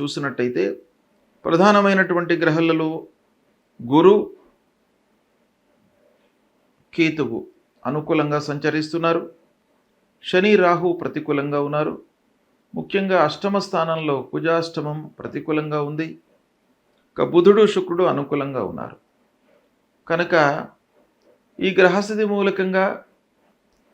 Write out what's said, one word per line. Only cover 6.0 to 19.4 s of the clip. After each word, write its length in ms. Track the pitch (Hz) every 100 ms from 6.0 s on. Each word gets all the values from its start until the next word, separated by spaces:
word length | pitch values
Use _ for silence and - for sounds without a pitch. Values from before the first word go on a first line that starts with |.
| _ _ _ _ _ _ _ _ _ -
కేతువు 420 | 160 156 123 113 - _ _ _ -
అనుకూలంగా 500 | 151 151 165 147 147 147
సంచరిస్తున్నారు. 720 | 147 151 156 151 165 165 165 170 - _ _ _ _ _ _ _ _ -
శని, 220 | 185 202 208
రాహు 260 | 180 170 175 170
ప్రతికూలంగా 580 | 135 151 151 143 143 143 143
ఉన్నారు. 260 | 147 156 - - _ _ _ _ _ _ -
ముఖ్యంగా 420 | - 196 196 185 151
అష్టమ 320 | - 196 196 190
స్థానంలో 480 | 180 165 160 156 139 123
కుజాష్టమం 680 | 151 156 165 165 - 147 151 156 -
ప్రతికూలంగా 600 | - - 147 156 151 151 147
ఉంది. 180 | 151 160 160 _ _ _ _ _ _ _ _ _
ఇక 140 | - 139
బుధుడు, 300 | 160 175 208 208
శుక్రుడు 300 | 196 180 175 175
అనుకూలంగా 500 | 139 143 147 139 131 95
ఉన్నారు. 260 | 78 58 - _ _ _ _